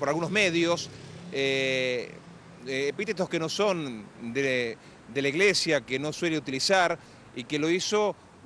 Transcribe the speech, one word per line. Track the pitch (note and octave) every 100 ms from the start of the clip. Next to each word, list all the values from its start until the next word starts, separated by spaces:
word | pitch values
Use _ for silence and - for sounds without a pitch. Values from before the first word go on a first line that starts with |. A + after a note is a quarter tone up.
por | C#3
algunos | D#3 E3
medios, | G3 G3 E3 E3+ E3+ - - - - -
eh, | C3+ C3+ C3+ C3+ C3 B2+ B2 G2+ - - - - - B2
eh, | C3+ C#3+
epítetos | C#3+ G#3 F#3 F#3
que | E3+
no | D#3+
son | - G#3 F3+ D3 A2+ G2+ -
de, | A#2 A#2 C#3 B2+ A#2 G#2+ - - -
de | A#2
la | C#3
Iglesia, | C#3+ G3+ F#3 E3+ D3
que | A2 C3
no | D3
suele | D3+ F3 D#3
utilizar | C3 C3 - F#3+ E3+ E3+ - - - -
y |
que | A#2+ D3
lo | D#3
hizo, | F3+ - G#3 G#3 E3+ - -